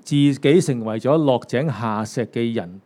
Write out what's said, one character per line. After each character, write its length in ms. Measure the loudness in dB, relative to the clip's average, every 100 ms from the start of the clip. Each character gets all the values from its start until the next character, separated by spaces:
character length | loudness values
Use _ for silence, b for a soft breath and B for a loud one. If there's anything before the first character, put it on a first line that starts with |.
自 100 | -2
己 460 | 2 2 4 4 4
成 240 | 2 -2
為 160 | -4 -2
咗 160 | 0 2
落 240 | 2 0 0
井 180 | -4 -2
下 360 | -4 -4 -4
石 200 | -4 -6 -6
嘅 260 | -4 -4
人 260 | -4 -8 -12